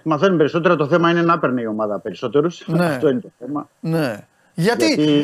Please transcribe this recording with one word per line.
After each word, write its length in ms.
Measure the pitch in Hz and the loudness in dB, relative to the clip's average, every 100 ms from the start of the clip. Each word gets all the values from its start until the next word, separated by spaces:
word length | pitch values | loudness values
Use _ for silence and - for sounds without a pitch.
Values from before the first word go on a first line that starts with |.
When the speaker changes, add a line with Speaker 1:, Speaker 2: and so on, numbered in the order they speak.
Speaker 1:
μαθαίνουμε 340 | 160 147 190 175 | -2 0 2 2
περισσότερα, 380 | 143 170 180 160 | 2 2 2 2
το 100 | 139 | 2
θέμα 240 | 170 170 | 2 2
είναι 120 | 170 | 2
να 160 | 170 170 | 2 0
παίρνει 240 | 139 127 | 0 -2
η 40 | 113 | -4
ομάδα 320 | 110 107 98 | -4 -4 -4
περισσότερους. 640 | 110 90 120 143 165 - - | -8 -8 -2 0 0 -4 -4
Speaker 2:
Ναι. 180 | 165 170 | 0 0
Speaker 1:
Αυτό 220 | 131 147 | 0 0
είναι 120 | 123 | 0
το 100 | - - | -6 -16
θέμα. 300 | 127 147 - _ | -10 -10 -10 _
Speaker 2:
Ναι. 460 | 160 165 135 104 - _ _ | -4 -2 -2 -6 -14 _ _
Γιατί, 320 | - 190 233 330 | -2 0 2 2
Speaker 1:
Γιατί 360 | 233 151 147 | 2 4 2